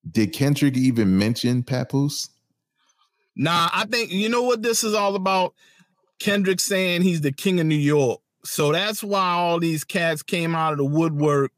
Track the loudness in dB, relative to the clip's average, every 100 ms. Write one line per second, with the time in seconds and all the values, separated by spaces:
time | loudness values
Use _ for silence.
0 | -4 -2 -2 0 0 2 2 2 2 2
1 | 4 4 2 0 0 -2 -2 -4 -2 -2
2 | -2 -4 -12 _ _ _ _ _ _ _
3 | _ _ _ -4 0 2 0 -2 -2 -2
4 | -2 -2 0 0 0 0 0 0 0 0
5 | 0 0 0 0 0 _ _ _ _ _
6 | _ _ -2 0 0 0 0 0 0 2
7 | 2 2 -2 -2 -2 0 2 2 2 2
8 | 2 -2 _ _ -10 -2 0 0 -2 -6
9 | -2 0 0 0 0 0 0 -4 -4 -2
10 | -2 -2 -4 -2 -2 0 -2 0 0 0
11 | 0 0 2 2 0